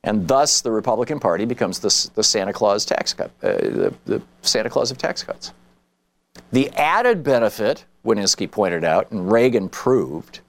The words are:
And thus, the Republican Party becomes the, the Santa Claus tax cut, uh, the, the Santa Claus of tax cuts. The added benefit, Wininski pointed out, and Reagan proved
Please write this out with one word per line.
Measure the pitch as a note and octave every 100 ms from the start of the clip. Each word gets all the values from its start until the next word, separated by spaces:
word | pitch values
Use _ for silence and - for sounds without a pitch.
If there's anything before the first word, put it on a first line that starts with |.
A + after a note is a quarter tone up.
And | - G#2+ F#2
thus, | C3+ D3 -
the | B2
Republican | A2 A2 A2 A#2+ D3+
Party | F#2+ E2+
becomes | A2+ B2 G2 F#2
the, | G2+ - -
the | -
Santa | G#2 G#2+ G2
Claus | - G#2+ G#2 -
tax | - -
cut, | - - _
uh, | -
the, | - - - G1+ - -
the | G#2+ - _
Santa | - A2+ A2+
Claus | C3+ A#2+
of | B2+
tax | - -
cuts. | - - - - _ _ _ _ _ _ _ - -
The | B2+ C#3 -
added | D3+ G3 B3 G#3
benefit, | C#3 B2 A2 - G#2+ D3+ - _ -
Wininski | G#2 G2 - F#2
pointed | - F#2+ F2
out, | E2 E2+ -
and | G#2+ F2+
Reagan | A2+ B2+ A#2 F#2+
proved | - B2+ B2+ C2+ D#2 - -